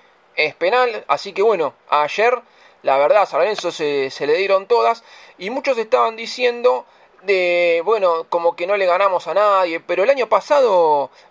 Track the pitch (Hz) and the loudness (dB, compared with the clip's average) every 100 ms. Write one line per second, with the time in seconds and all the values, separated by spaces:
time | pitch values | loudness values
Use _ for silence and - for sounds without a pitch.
0 | _ _ _ - 151 - 170 247 247 214 | _ _ _ -4 -4 -2 0 0 0 -4
1 | - 143 196 175 214 196 147 - - 147 | -4 -4 -4 -2 0 0 -2 -6 -4 -2
2 | 151 - 226 247 - _ - _ - 135 | 0 0 0 0 -6 _ -20 _ -2 2
3 | - 208 190 147 185 202 180 156 151 143 | 4 2 2 0 -2 -2 -6 -4 -4 -2
4 | 135 - 143 160 196 196 196 233 233 233 | -4 -4 -2 -2 0 -2 0 0 2 -2
5 | - - - - 180 269 285 240 220 247 | -8 -20 -20 -14 -10 -6 -4 -4 0 0
6 | 233 220 226 - 247 240 240 254 - _ | 0 -4 -10 -4 -4 0 0 0 -4 _
7 | _ _ 190 190 180 175 175 170 170 220 | _ _ -2 0 2 2 2 2 0 0
8 | 190 165 165 175 170 165 175 202 185 175 | 2 0 -2 -2 0 -2 -2 0 0 2
9 | 196 180 170 170 208 196 180 165 - 175 | 2 0 -2 0 2 2 0 -4 -4 0
10 | 208 277 226 208 - 294 247 185 160 147 | 2 0 0 -2 2 2 2 2 2 0
11 | 135 - - | -2 -10 -20